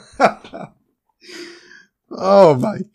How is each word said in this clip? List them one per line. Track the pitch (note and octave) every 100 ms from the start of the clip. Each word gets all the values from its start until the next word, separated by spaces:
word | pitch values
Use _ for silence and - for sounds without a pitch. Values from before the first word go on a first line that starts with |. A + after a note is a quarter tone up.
| - -
<laughs> | C4+ - - - - _ _ _ _ _ - - E4+ - _ - _ _ _ -
Oh | F#3+ G3+ F3+ C3
my | E3 F#2 -